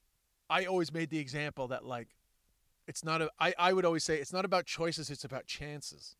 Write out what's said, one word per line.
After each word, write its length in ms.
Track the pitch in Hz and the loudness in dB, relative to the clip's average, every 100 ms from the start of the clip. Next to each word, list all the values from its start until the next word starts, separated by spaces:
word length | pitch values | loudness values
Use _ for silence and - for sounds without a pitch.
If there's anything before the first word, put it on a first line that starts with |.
| _ _ _ _ - | _ _ _ _ 0
I 180 | 165 185 | 0 2
always 280 | 185 151 | 2 0
made 160 | 165 160 | -2 -2
the 80 | 156 | -2
example 500 | 135 147 147 139 123 | -4 -4 -4 -4 -4
that, 140 | 127 | -6
like, 260 | 117 120 117 _ _ _ _ _ _ _ - | -6 -8 -10 _ _ _ _ _ _ _ -12
it's 160 | - | -6
not 160 | 160 160 | -2 0
a, 120 | 156 - | 0 2
I, 160 | 165 175 | 2 6
I 160 | 180 | 6
would 100 | 185 | 6
always 200 | 175 165 | 4 4
say, 160 | - 156 | 2 0
"It's 120 | 143 | 0
not 140 | 180 190 | -2 2
about 200 | 185 - | 2 0
choices, 440 | - 165 156 139 | -2 -2 -2 -6
it's 140 | 139 | -8
about 240 | - 131 - | -8 -8 -8
chances." 680 | - 147 147 - 71 - | -10 -8 -10 -12 -14 -18